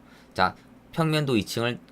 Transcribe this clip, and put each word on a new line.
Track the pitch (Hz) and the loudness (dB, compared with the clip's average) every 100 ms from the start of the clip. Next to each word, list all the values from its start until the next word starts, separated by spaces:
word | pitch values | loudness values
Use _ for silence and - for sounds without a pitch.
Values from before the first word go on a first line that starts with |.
| - - - | -20 -20 -10
자, | - 92 - - - - | -2 -2 -2 -18 -20 -8
평면도 | - 160 156 143 117 | -2 0 0 2 0
이 | |
층을 | - 117 117 117 - | 0 -2 -4 -4 -12